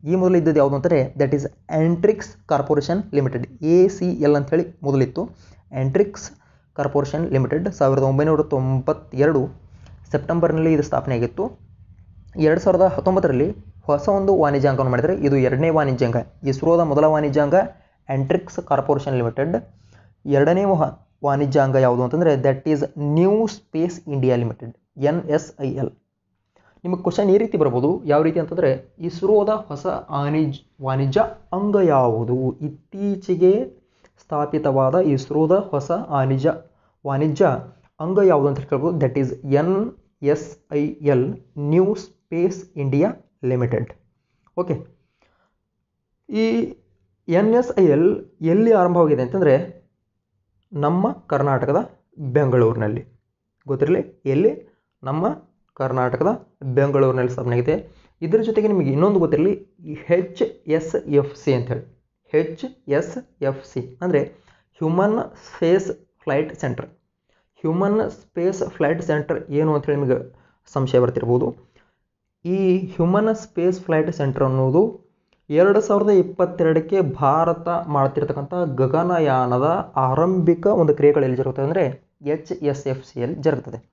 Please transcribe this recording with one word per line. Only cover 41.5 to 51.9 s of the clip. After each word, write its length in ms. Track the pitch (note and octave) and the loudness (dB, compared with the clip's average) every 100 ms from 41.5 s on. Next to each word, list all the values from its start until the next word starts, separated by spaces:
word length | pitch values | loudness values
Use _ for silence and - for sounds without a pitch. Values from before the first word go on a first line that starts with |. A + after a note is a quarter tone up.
| - | -8
New 300 | D3 D#3+ F#3+ | 0 2 2
Space 680 | G#3+ - _ _ E3 F3 F3 - D3+ | -2 -8 _ _ -2 -2 -2 -14 -6
India 380 | C#3 C#3 G3 B3 _ _ B2+ | -2 2 0 -2 _ _ -4
Limited. 440 | B2+ B2 A#2 A#2+ - _ _ _ _ _ - | -2 -2 -2 -6 -12 _ _ _ _ _ -8
ಓಕೆ, 300 | - C3+ - _ _ _ _ _ _ _ _ _ _ _ _ _ - | -6 -6 -8 _ _ _ _ _ _ _ _ _ _ _ _ _ -8
ಈ 460 | A3 A3+ A3+ - - _ _ _ _ - | -2 0 0 -2 -8 _ _ _ _ 0
ಎನ್ 280 | E3+ G#3+ A#3 | 2 4 2
ಎಸ್ 240 | B3 - | 2 4
ಐ 60 | F3+ | 4
ಎಲ್ 400 | C#3+ F3 - - _ | 6 4 0 -8 _
ಎಲ್ಲಿ 300 | D#3+ G#3 A3+ | 0 4 4
ಆರಂಭವಾಗಿದೆ 500 | G#3+ F3+ F3 D#3+ C#3 | 4 4 4 4 2
ಅಂತಂದ್ರೆ 640 | B2 F#3+ D#3+ C3+ F3 - _ _ _ _ _ _ _ _ _ | 0 0 4 2 0 -14 _ _ _ _ _ _ _ _ _
ನಮ್ಮ 380 | D#3+ C#3+ F3 A3 | -4 -2 0 -2
ಕರ್ನಾಟಕದ 800 | C#4+ _ C#3+ C#3 C3 B2 D#3 A#3+ | -4 _ -2 0 0 0 0 -2